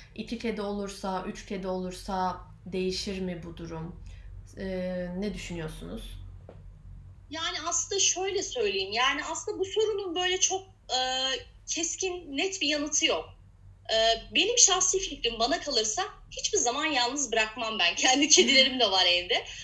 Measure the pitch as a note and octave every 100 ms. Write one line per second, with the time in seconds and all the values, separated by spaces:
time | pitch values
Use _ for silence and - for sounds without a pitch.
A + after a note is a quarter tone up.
0 | - - A3 A#3 A#3 G#3 G3+ G3+ G3+ G3
1 | G3 F#3 F3+ G#3+ - G3 F#3 F#3 F3+ F3+
2 | - F#3+ F#3 - - - - F#3 F#3 F#3
3 | G#3 F#3+ F#3 F3 E3 E3+ E3 E3 E3 -
4 | - - - - - - F#3+ F#3 F3+ F3+
5 | F3+ F3+ G#3 F3+ - E3+ D#3+ - - A3
6 | - - - - - - - - - -
7 | - - - D#4+ E4+ F4+ D#4+ E4+ - G4
8 | - - F#4+ F#4+ - - G#3 G3 F#3+ A3
9 | C4 C#4+ D4+ E4 - G#4 F#4+ G4+ G#4+ G4+
10 | G4 E4+ F4+ F#4 - F#4+ F#4+ - - B3+
11 | B3+ C4 C4 C4 - - - D#4 E4+ -
12 | F#4 F4+ D4+ C#4 F#4+ - D4 D4+ D4 -
13 | D#4 F3 - - - - - - - A3
14 | A3+ A3 - G#3+ G4 A#4+ - F#4 - F#4+
15 | F#4+ C#4+ A#3+ A3+ A#3 E4+ - A#3+ A3 -
16 | G#4 - - - - G#3 A#3+ C4 D#4 C4+
17 | A#3+ C#4+ B3+ A3+ A3 B3 A3+ G#3 F3 F3
18 | C4 C4 D4 - A#3+ C4+ C4 B3+ A3 F#3+
19 | F3+ F3 F3 C#4+ - -